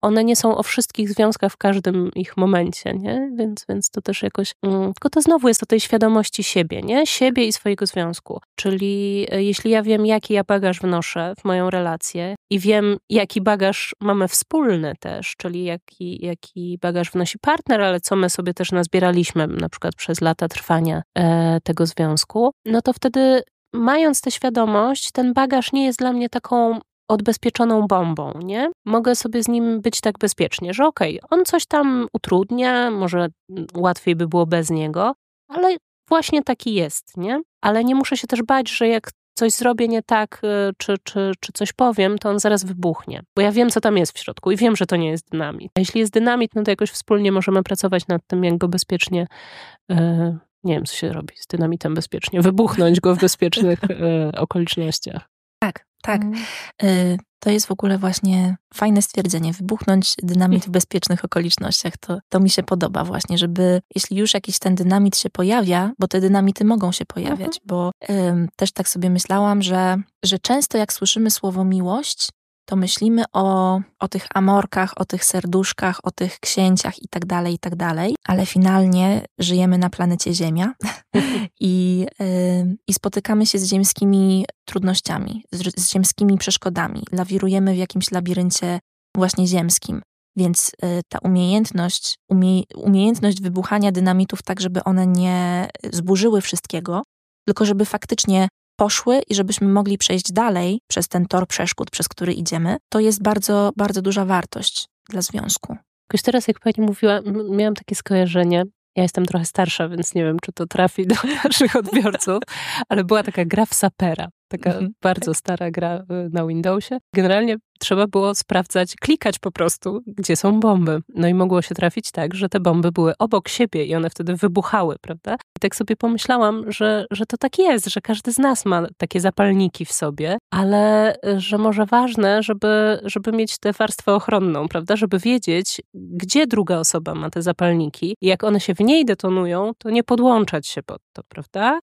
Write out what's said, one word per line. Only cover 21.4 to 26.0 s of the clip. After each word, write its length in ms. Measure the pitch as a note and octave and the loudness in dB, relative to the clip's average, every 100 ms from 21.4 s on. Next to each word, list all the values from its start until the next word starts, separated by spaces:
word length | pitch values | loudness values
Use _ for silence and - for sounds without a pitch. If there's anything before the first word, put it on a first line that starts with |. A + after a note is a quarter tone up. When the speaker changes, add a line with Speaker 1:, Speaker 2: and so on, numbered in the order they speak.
| E3 E3 | 2 0
Speaker 1:
tego 220 | - D#3+ E3 | 0 0 0
związku, 680 | - D#3+ D#3 - G#3+ A#3+ - - | 0 0 0 -2 0 0 0 -2
no 160 | A3+ | 0
to 120 | B3 | 0
wtedy 480 | B3 C4 B3 C4 C4 - _ _ | 0 0 4 4 4 0 _ _
mając 480 | A#3+ A#3 D4 D#4+ C4+ | -2 2 4 4 2
tę 100 | - | -2
świadomość, 800 | - C4 A#3 A3 G#3 A3+ C4+ - | -2 -2 0 2 2 2 0 -4
ten 220 | - B3+ | -2 0
bagaż 400 | B3 C4 C4 A#3+ | 2 2 2 0
nie 120 | C4+ C4+ | 0 0
jest 140 | |
dla 140 | A#3+ | 0